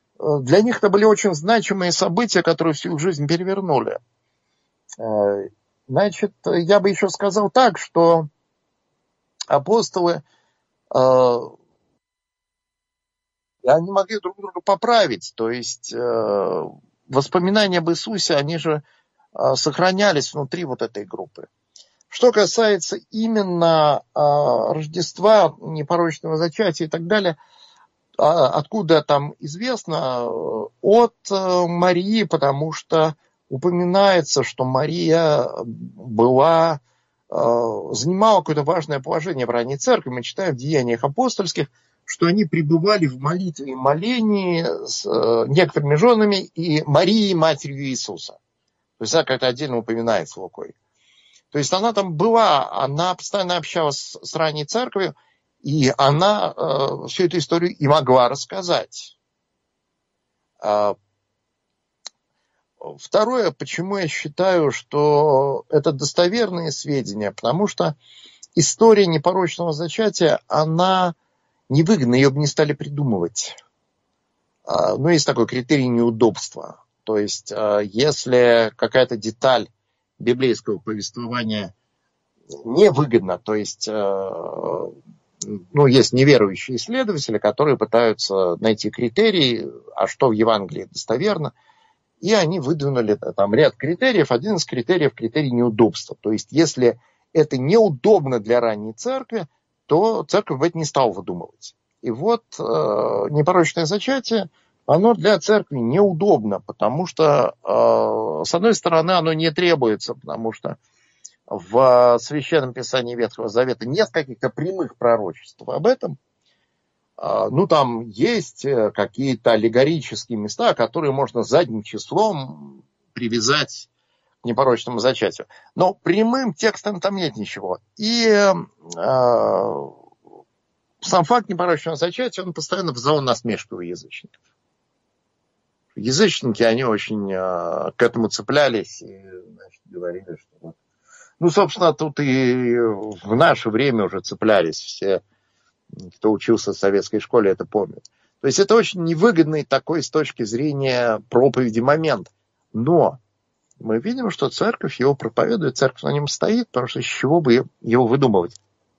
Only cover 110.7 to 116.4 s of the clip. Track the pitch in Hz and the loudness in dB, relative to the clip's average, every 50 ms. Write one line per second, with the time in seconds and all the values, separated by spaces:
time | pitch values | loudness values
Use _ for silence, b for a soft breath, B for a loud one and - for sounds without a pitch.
110.7 | - - b b b b b b b b b b b b _ - - 98 85 90 | -12 -12 b b b b b b b b b b b b _ -12 -12 -12 -10 -2
111.7 | 107 123 135 131 123 123 123 123 120 120 117 - 147 151 135 - 170 151 135 131 | 2 4 6 8 8 8 8 6 6 4 0 -4 -8 -8 -4 0 0 0 0 -2
112.7 | 120 131 123 - - 131 120 120 123 117 117 107 - - 117 110 101 117 127 127 | -8 -10 -10 -4 -4 -4 -2 -4 -4 -4 -4 -4 -4 -6 -8 -2 0 0 0 0
113.7 | 120 113 113 120 139 196 220 - _ 165 151 131 120 _ - 127 - - 147 180 | -2 -6 -6 -6 -2 -2 -2 0 _ -6 -6 -6 -10 _ -6 -6 -4 -4 -6 -6
114.7 | 190 190 165 117 - _ 123 120 117 113 104 90 80 - - - _ _ - - | -4 -6 -6 -8 -8 _ 2 2 2 2 0 -6 -8 -12 -18 -20 _ _ -12 -8
115.7 | 127 135 151 226 262 262 - 190 147 - _ _ _ _ | -8 -2 0 0 0 0 -2 -10 -10 -12 _ _ _ _